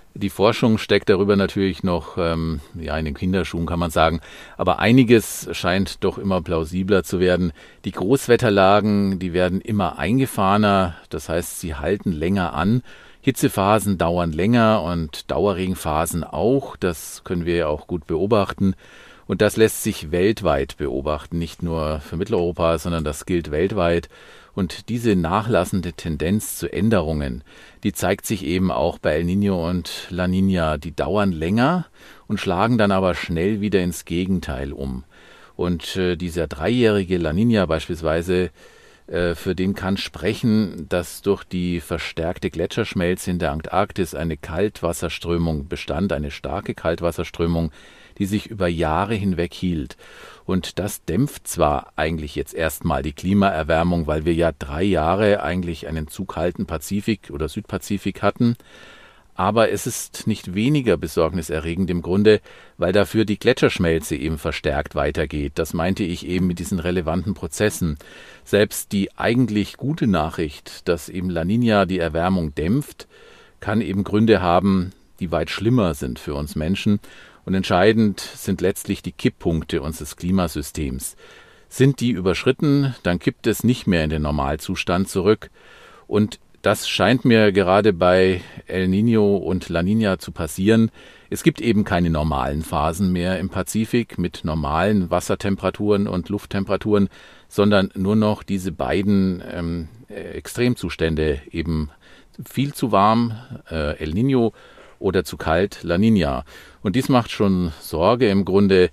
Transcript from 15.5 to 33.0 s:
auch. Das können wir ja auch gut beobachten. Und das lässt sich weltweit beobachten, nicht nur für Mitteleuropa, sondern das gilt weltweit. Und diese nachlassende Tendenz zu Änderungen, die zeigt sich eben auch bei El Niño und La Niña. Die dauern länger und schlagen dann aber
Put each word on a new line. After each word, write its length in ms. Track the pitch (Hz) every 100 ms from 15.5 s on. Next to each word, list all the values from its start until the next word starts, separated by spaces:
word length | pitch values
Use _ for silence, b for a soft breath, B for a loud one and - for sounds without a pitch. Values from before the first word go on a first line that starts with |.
| 90 92 92 82 76 85 85
auch. 520 | 76 71 104 139 - -
Das 460 | 92 82 - -
können 200 | - 90
wir 120 | 85 85
ja 100 | 78
auch 200 | 76 -
gut 200 | 87 -
beobachten. 680 | 80 98 110 98 - 98 - b b b b -
Und 160 | 95
das 140 | 104 110
lässt 260 | 110 -
sich 260 | 113 98 78
weltweit 640 | 87 98 113 85 73 67 -
beobachten, 640 | 71 65 71 73 - 85
nicht 240 | 82 -
nur 380 | 85 82 76 78
für 160 | - 82
Mitteleuropa, 640 | 101 107 87 87 82 82
sondern 260 | 90 85
das 220 | 76 73 -
gilt 240 | 87 78
weltweit. 580 | 73 95 107 85 85 - b b b b
Und 340 | - 90 - -
diese 260 | 117 117
nachlassende 800 | 95 80 101 113 95 92 98 85
Tendenz 640 | - 87 76 80 107 - -
zu 160 | 127
Änderungen, 720 | - 110 98 78 78 69 62 b b b b
die 80 | 107
zeigt 340 | - 90 101 -
sich 180 | 104
eben 280 | 69 92 92
auch 260 | 60 82 -
bei 160 | -
El 100 | 76
Niño 440 | 87 98 101 92 82
und 380 | 90 78 - -
La 140 | 87
Niña. 540 | 90 92 95 92 80 76
Die 160 | 85 71
dauern 340 | 69 104 101
länger 560 | 80 82 110 135 180 - b b b -
und 140 | 104
schlagen 360 | 98 87 113 120
dann 140 | 101
aber 240 | 95